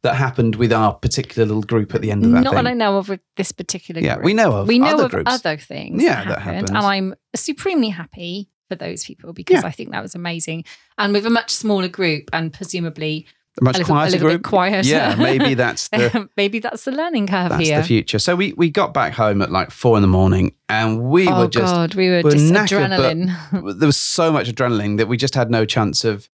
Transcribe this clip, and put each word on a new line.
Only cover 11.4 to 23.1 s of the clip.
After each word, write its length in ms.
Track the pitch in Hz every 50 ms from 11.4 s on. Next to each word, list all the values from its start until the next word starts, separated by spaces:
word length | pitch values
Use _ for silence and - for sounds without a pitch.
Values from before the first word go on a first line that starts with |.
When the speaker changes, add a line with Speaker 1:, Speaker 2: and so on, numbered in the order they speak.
| - -
Speaker 2:
smaller 380 | - - - 220 208 196 180 180
group 420 | 175 - 190 170 156 147 147 - -
and 200 | 165 165 160 151
presumably 760 | - 196 165 - 180 170 165 156 - 156 156 151 156 156 _ _ _ _ _ _ -
Speaker 1:
A 40 | -
much 100 | 131 -
Speaker 2:
a 20 | 190
little, 140 | 175 151 156
Speaker 1:
quieter 140 | 147 151 -
Speaker 2:
a 40 | 180
little 160 | 180 160 156
Speaker 1:
group. 140 | 165 175 202
Speaker 2:
bit 60 | -
quieter. 400 | - 190 180 190 208 190 190 131
Speaker 1:
Yeah, 280 | 151 160 147 - -
maybe 380 | - - - 135 135 - - 135
that's 340 | 120 123 117 - - - -
the 400 | - - 120 120 - 240 202 - _
Speaker 2:
<laughs> 40 |
Maybe 240 | - 202 202 208 226
that's 240 | 208 240 - 226 -
the 80 | 277 262
learning 340 | 285 320 349 330 240 202
curve 240 | 190 185 190 180 175
Speaker 1:
that's 160 | - 151 160 156
Speaker 2:
here. 120 | 151 151 156
Speaker 1:
the 40 |
future. 320 | 175 120 110 - - - 107
So 160 | - - 175
we, 160 | 180 196 196 -
we 140 | - 170 165
got 240 | 143 160 - - 160
back 180 | 139 120 82 -
home 280 | - 113 107 101 101 98
at, 80 | -
like, 200 | - 92 90 - -
four 240 | - - 123 113 104
in 40 | 101
the 60 | 95
morning, 460 | 90 90 92 95 95 92 90 - - _ _ _
and 340 | 107 110 113 113 110 113 120
we 240 | 127 143 180 190 180
Speaker 2:
Oh, 120 | 185 185
Speaker 1:
were 80 | 185 180
just 260 | - - - 180 180
Speaker 2:
God, 200 | 175 170 165 175
we 120 | 190 185 185
were 100 | 180 175
Speaker 1:
we 40 | 165
were 80 | 151
Speaker 2:
just 220 | 147 147 147 160 175
Speaker 1:
knackered, 420 | 208 214 190 196 202 - - 190
but 200 | - 135 131